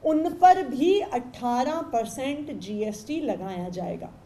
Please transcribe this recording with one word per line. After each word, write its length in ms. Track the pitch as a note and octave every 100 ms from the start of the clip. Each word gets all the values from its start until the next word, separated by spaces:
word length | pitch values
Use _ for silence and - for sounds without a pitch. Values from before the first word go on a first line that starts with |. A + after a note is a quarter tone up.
उन 260 | D#4+ D#4 E4
पर 300 | - F4+ F#4 C#4+
भी 320 | B3 D#4+ G4+
अठारह 800 | - B3 B3 - B3 A#3+ C4 D#4+ D#4+
परसेंट 580 | A#3 G#3+ - C4+ C#4+ D4 G#3
जीएसटी 600 | F#3 G#3 G#3+ G#3 - D#4
लगाया 480 | D4 F#3 F#3 F#3 F3+
जाएगा। 400 | F3+ F3 E3+ - -